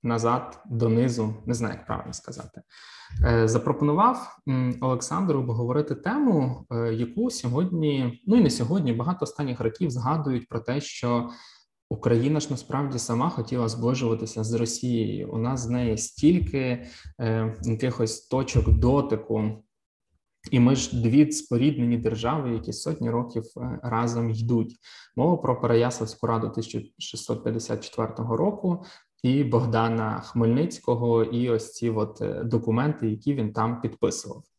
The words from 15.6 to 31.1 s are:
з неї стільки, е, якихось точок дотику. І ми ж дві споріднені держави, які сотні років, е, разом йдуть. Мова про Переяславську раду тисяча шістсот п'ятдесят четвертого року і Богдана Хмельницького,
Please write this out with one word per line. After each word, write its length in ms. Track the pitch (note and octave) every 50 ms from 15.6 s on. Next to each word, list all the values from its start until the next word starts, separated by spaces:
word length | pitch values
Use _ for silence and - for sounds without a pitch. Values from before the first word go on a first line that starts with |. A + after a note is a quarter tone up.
з 80 | B2 A#2
неї 300 | A#2+ B2 B2 A#2 A2 A2
стільки, 880 | - - - - - D3+ F3 F3+ F3+ - - C#3 C3 B2+ B2 A#2+ - - - - - - - -
е, 360 | A#2+ A2+ A2+ A2+ A2+ A2+ A2 -
якихось 580 | E2+ A#2+ A2+ A2 C3 B2+ A#2+ - A#2 A2 - -
точок 480 | - _ - C3 C3+ - - A#2+ - -
дотику. 960 | - - - B2 C3+ C#3+ C#3 - A2 A2 - - A2+ A2 G#2+ A2 G#2+ - _ _ _ _ _ _ _ _ _ _ _ _ _ _ _ _ _ -
І 100 | - B2+
ми 160 | A#2+ B2 C#3
ж 260 | C3 - - - A#2+
дві 300 | A2+ A#2 A#2 C#3+ D3+ D3+
споріднені 680 | - - - - B2 A#2 C3 D3+ D3 - A#2+ A#2+ A#2+ A#2
держави, 520 | - A2 A2+ A2 A#2 A#2+ C#3+ D#3+ C#3 B2
які 220 | A#2 A2 - -
сотні 380 | - - - - D#3+ - A#2 A#2
років, 340 | A2+ A#2+ A#2+ A#2+ - A#2 A2+ - _
е, 240 | - A#2+ B2+ A#2+ -
разом 480 | - A#2+ A#2 A2+ A#2 A#2 A#2 A#2 A#2 A2+
йдуть. 460 | A2 A2 A2+ A#2 A#2+ A#2 A2 - - _ _ - - - - _ _
Мова 200 | - C3 E3 F3
про 240 | E3 - - B2 A#2
Переяславську 680 | - A#2+ A#2+ A#2 A#2+ B2 A#2+ - A2+ G#2+ - - -
раду 220 | A#2 A#2 A2+ A2 G#2+
тисяча 300 | - - A2+ - - A2+ A2+ - _ _
шістсот 460 | - - - A2+ - - A#2 A2+ -
п'ятдесят 400 | A#2 A2+ A2+ - - A2+ G#2+ -
четвертого 520 | - - - A2+ A2 A2+ - A#2 A#2 A#2
року 480 | A#2 D#3+ G3+ G3+ G3+ - F#3 F3 E3+ - - - - _ _ _ _
і 220 | - B2+ C3 C#3 C#3+
Богдана 760 | A#2+ A#2 A#2 A2+ A#2+ A2+ A2+ A2+ A2+ A2+ A2+ A2 A2 A2 -
Хмельницького, 1040 | - - - B2 A#2 A2+ A#2 C3 D#3 F3+ - - - - B2 A2+ A#2+ A#2+